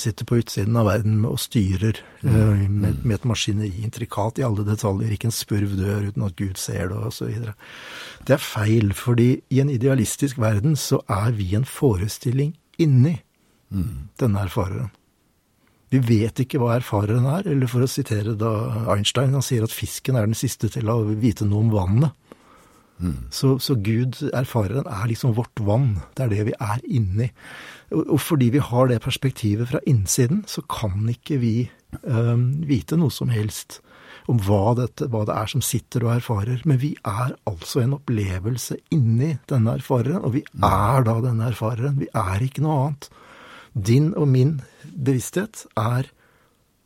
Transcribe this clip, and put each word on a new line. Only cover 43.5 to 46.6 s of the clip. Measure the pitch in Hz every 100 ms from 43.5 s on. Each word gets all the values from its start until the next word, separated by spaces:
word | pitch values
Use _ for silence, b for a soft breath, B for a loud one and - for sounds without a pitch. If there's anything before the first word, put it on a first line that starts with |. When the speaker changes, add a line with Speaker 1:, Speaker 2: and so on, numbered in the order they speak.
| B B
Speaker 1:
Din | 113 98 127 156 185
og | 143
min | 127 135 143 B B
bevissthet | 151 180 131 131 - 175 214 - - -
er | 110 123 135 b b b b b